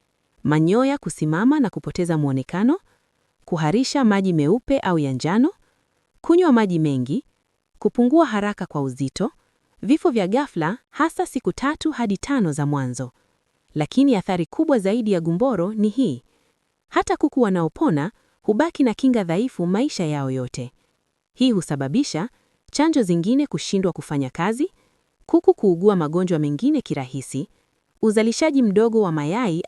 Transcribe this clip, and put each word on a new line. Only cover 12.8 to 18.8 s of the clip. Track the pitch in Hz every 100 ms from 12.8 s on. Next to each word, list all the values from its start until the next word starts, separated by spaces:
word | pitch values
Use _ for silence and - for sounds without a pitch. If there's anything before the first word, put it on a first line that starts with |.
| 127 120 123 _ _ _ _ _ _
Lakini | 156 147 - 277 208
athari | - 180 165
kubwa | - 320 262
zaidi | 185 233 214
ya | 185
gumboro | 165 175 262 196 180
ni | 220 208
hii. | 233 233 123 _ _ _ _ _ _ _
Hata | - 403 359
kuku | 302 277
wanaopona | 220 185 160 - 302 147 170 - _ _
hubaki | - 214 330 -